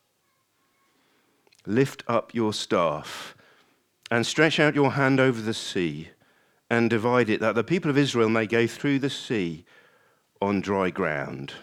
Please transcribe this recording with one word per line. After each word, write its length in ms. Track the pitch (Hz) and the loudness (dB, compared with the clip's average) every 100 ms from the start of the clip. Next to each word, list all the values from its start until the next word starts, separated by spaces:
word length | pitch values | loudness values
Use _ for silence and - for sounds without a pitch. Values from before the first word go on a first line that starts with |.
| _ _ _ 1077 _ _ _ _ _ _ _ _ _ _ _ _ | _ _ _ _ _ _ _ _ _ _ _ _ _ _ _ _
"Lift 380 | 92 117 135 - - | -2 0 0 -4 -4
up 260 | 117 - | -2 -2
your 180 | 117 107 | -2 -2
staff 840 | 104 - 98 82 76 - - - - _ _ _ _ _ _ - | -2 -2 0 0 -2 -10 -14 -16 -20 _ _ _ _ _ _ -4
and 160 | 117 113 | -2 0
stretch 320 | - 156 156 | 2 2 4
out 160 | 151 | 2
your 180 | 147 139 | 4 2
hand 280 | 135 135 135 | 2 2 4
over 200 | 131 113 | 4 2
the 140 | 110 | -4
sea 560 | 107 - 98 85 73 85 _ _ _ _ _ - | -6 -4 -2 -2 -4 -12 _ _ _ _ _ -2
and 220 | 117 117 | 0 2
divide 400 | 113 120 123 110 | 0 2 2 2
it, 100 | 104 | 2
that 140 | 110 | 0
the 100 | 110 | 0
people 240 | 110 185 156 | 0 -2 0
of 80 | 139 | 2
Israel 320 | 135 120 110 | 2 2 2
may 200 | 113 110 | 2 2
go 180 | 117 117 | 2 0
through 320 | - 143 139 | 0 -2 0
the 100 | 135 | -2
sea 560 | - - 113 85 78 - - _ _ _ _ _ - | -6 -4 -2 -2 -6 -16 -20 _ _ _ _ _ -4
on 180 | 98 101 | -2 0
dry 300 | 90 98 92 | 0 0 0
ground." 640 | 90 85 71 64 65 69 - | 0 -2 -2 -6 -10 -12 -14